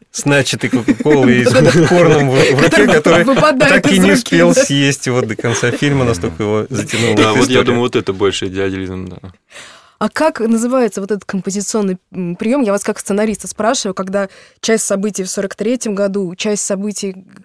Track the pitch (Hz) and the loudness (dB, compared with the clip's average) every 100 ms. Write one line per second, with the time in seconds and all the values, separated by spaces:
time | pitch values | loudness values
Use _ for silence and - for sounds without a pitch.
0 | _ - - 143 127 - 123 127 113 - | _ -6 0 0 0 -4 -2 -2 0 0
1 | 151 147 123 123 123 - 143 160 151 175 | 2 4 4 4 4 4 4 4 4 6
2 | 165 151 139 135 - 135 165 330 240 160 | 6 4 4 2 4 4 4 4 4 4
3 | 170 170 247 262 302 262 285 - 294 190 | 4 4 4 2 2 2 2 2 2 4
4 | 190 247 - 170 175 254 269 139 139 135 | 4 2 2 2 4 4 2 2 0 0
5 | 127 123 123 110 123 113 123 - 147 139 | -2 -2 -2 -4 -4 -2 -2 -2 0 0
6 | 123 113 117 82 104 107 107 104 107 110 | 0 -2 -4 -4 -2 -2 -2 -6 -4 -2
7 | 113 107 110 127 127 123 120 120 120 135 | 0 2 2 2 2 2 2 0 0 -2
8 | - 95 98 - 98 92 98 95 92 92 | -2 -2 -2 -2 -6 -4 -4 -4 -6 -8
9 | 92 90 95 - _ - - - _ - | -12 -14 -18 -20 _ -20 -20 -20 _ -6
10 | 208 - 311 311 226 226 240 262 226 196 | -6 -2 -2 0 -2 0 0 0 0 -2
11 | 196 208 - 196 196 196 196 220 196 185 | -6 -6 -6 -8 -4 -6 -4 -2 -2 -4
12 | _ 180 175 175 220 285 220 196 - 202 | _ -8 -8 -4 -2 0 0 -2 -4 -6
13 | - 202 214 202 - - 214 269 196 185 | -4 -2 -2 -4 -8 -4 -2 -2 -4 -8
14 | 190 202 190 - - _ - 220 - 196 | -6 -6 -6 -10 -20 _ -2 0 0 -2
15 | 208 190 185 - 190 - 208 247 226 196 | -4 -6 -8 -6 -8 -6 -4 -4 -4 -4
16 | 202 196 180 185 214 208 - 196 208 196 | -2 -2 -6 -6 -4 -4 -4 -6 -6 -8
17 | 196 185 190 - | -8 -10 -18 -20